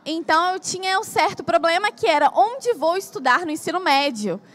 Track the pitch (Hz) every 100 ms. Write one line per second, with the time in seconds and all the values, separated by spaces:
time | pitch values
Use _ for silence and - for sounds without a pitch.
0 | - 320 320 320 359 370 - 370 370 381
1 | 440 - 320 - 269 339 330 339 415 453
2 | 440 302 294 269 403 508 480 403 311 359
3 | 381 - 262 247 247 208 - 330 359 277
4 | 285 233 208 196 -